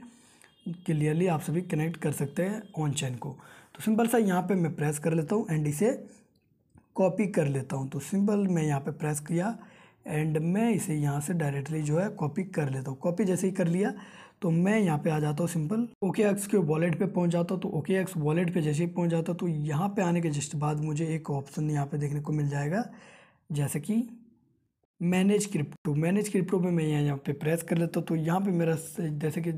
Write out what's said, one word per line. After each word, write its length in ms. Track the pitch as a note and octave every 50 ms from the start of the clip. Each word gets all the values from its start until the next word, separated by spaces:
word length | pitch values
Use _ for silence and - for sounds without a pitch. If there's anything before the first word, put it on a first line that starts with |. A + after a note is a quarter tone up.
| - - - - - - - - - - _ _ - F#3+ E3 - -
क्लियरली 400 | - D#3+ D3+ D3+ D3+ D3+ E3 F#3
आप 140 | F#3 E3 D3 -
सभी 200 | - D3+ F3 F#3
कनेक्ट 340 | F3+ E3 D#3 D#3 E3 E3+
कर 160 | - - D#3 D3
सकते 300 | - D3 C#3+ - - F3
हैं 200 | F#3+ G#3+ A3 - - - D#3+
on 160 | D#3 D3 B2+
chain 220 | - C#3+ C3 B2 A#2+
को। 180 | - C3+ C3 - - - - - - - -
तो 80 | - -
सिंपल 240 | A3 A3 G#3 A#3
सा 120 | A3+ B3 A#3+
यहाँ 240 | A3+ G3 F3+ F3 E3
पे 120 | F3+ G3+
मैं 200 | F#3 E3 D#3 C#3+
प्रेस 220 | - D3 D3 D3+ -
कर 160 | - E3+ D#3+
लेता 200 | E3 D#3 D3+ F3
हूँ 120 | A3+ - -
and 180 | D#3+ D#3 D3+
इसे 320 | D3 D3 - G3+ A#3 C#4 - - - - - _ _ _ _ _ _ _ _ _ _ _ - _ _ -
कॉपी 300 | - F#3+ F3+ E3+ F#3+ G#3+ F#3
कर 180 | - F3+ D#3 C#3+
लेता 280 | C#3 C3+ B2+ - E3
हूँ। 120 | C3+ C3+ C3+
तो 100 | - C#3
सिंपल 460 | - - - G3 G3+ G#3 G#3 G#3 G3+ F#3
मैं 140 | F3+ E3 D#3
यहाँ 180 | D3+ D3 C#3
पे 100 | C#3 D#3 D3
प्रेस 280 | - D#3+ D3+ D3+ D3 -
किया 340 | - E3 E3+ F3+ A3 A#3 - - - - - - - _ _ - - E3
and 260 | D3+ D#3 D#3 D3+ D#3 D#3
मैं 260 | E3+ F3+ G#3 A3+ A#3
इसे 240 | A3 E3 - - D#3
यहाँ 260 | D3+ D3 C#3+ C#3 D3
से 140 | D3 - F#3
डायरेक्टली 480 | E3+ D#3 C#3+ C#3 C#3+ C3+ C#3+ D#3 D#3 D3+
जो 160 | D3 D3+ E3
है 100 | G3+ A3+
कॉपी 340 | G#3+ - D#3+ D3 - - F#3
कर 260 | - - E3+ D3 C#3
लेता 200 | C3 C3+ B2+ C#3
हूँ। 80 | C3 -
कॉपी 260 | - F3 E3+ F3 A3+
जैसे 220 | F#3 F3+ F3 F3+
ही 60 | F#3+ F#3
कर 140 | F#3 F3+ E3
लिया 240 | E3+ F#3 G3+ A#3 - - - - - - - - - - -
तो 80 | E3+
मैं 280 | E3 E3+ F3 F#3+ G#3+ A3
यहाँ 200 | G#3 F3 D3+ D3
पे 120 | - F3
आ 80 | D#3 D3+
जाता 220 | D3+ D3+ D3 D3+ E3+
हूँ 60 | E3+
सिंपल 360 | - E3 D3+ D3+ G#3+ A3+ A#3+ A#3 - - -
ओकेएक्स 440 | F#3 D#3 - G#3+ G#3 G3 G3+ -
के 100 | - - G3+
वॉलेट 400 | E3+ D3 D#3 D#3 E3+ F3 E3 -
पे 80 | G3+ F3+
पहुँच 220 | - F3+ F3 F3
जाता 240 | E3+ E3+ F3 F3 F#3
हूँ। 80 | E3+ F3+
तो 60 | F3+
ओकेएक्स 460 | - D#3 C#3+ - F#3 F#3+ F#3 E3+ -
वॉलेट 360 | E3 C#3+ D3+ D3+ E3+ F3+ E3 F3
पे 80 | F3+ D#3
जैसे 200 | D3+ D3+ D3 E3+
ही 40 | F3
पहुँच 220 | F3 - E3+ E3+
जाता 220 | E3 E3 E3 F3+ E3+
हूँ 60 | F3
तो 100 | F#3+ F3
यहाँ 400 | D#3+ D3+ D3 D3+ D3+ D3 F#3 G3+
पे 140 | G3+ G#3+ F#3+
आने 180 | F3 F3 F3
के 100 | E3 D#3+
just 240 | D3 D3 - - -
बाद 240 | D3 D3 D3+ D3+ D3
मुझे 260 | D3+ D#3 D3+ D3 E3 D#3+ D#3+
एक 160 | D#3+ D3+ -
ऑप्शन 400 | C#3+ C#3 C#3 - - - D3+ D3+
यहाँ 160 | D3+ C#3+ C#3+
पे 120 | C#3 - D3
देखने 220 | D3 C#3+ D3 D3
को 120 | D3 - D#3
मिल 160 | D3+ D3 C#3+
जाएगा, 360 | C#3 C#3+ C#3+ D3 E3+ G#3+ A#3+ - - - - - - - - - _ _ _ -
जैसे 300 | D#3+ C#3+ C#3+ C3+ - D#3
कि 220 | D3 - G#3+ A3+ - - - - - - _ _ _ _ _ _ _ _ _ _ _ _ _ -
मैनेज 460 | F3 F3 F3+ F#3 F#3+ G3+ G#3 G3+ G3+
क्रिप्टो। 480 | - - D#3 D3 - - - - D#3+ C#3+
मैनेज 340 | D3 D#3+ E3+ F#3+ G#3 G#3 G3+
क्रिप्टो 300 | - F#3+ F3 F3+ G#3+ F#3
पे 120 | F3 F3+
मैं 140 | F3 E3 D#3
यहाँ, 180 | D#3 D3+ D3 D3
यहाँ 140 | D3 C#3+ C3+
पे 140 | - - C#3+
प्रेस 280 | - - D#3 E3 E3+ E3
कर 160 | - G#3 E3
लेता 220 | E3+ D#3+ - F3
हूँ। 60 | D#3+
तो 100 | - F3
यहाँ 240 | E3 D#3 D#3+ E3+ F#3+
पे 100 | G3 G3+
मेरा 240 | F3+ E3+ E3+ E3 D#3+
स-, 240 | D3 D3 - - -
जैसे 400 | E3+ D#3 D3 D3 D#3+ D3+ D3 F3
कि 120 | E3 E3+ D#3+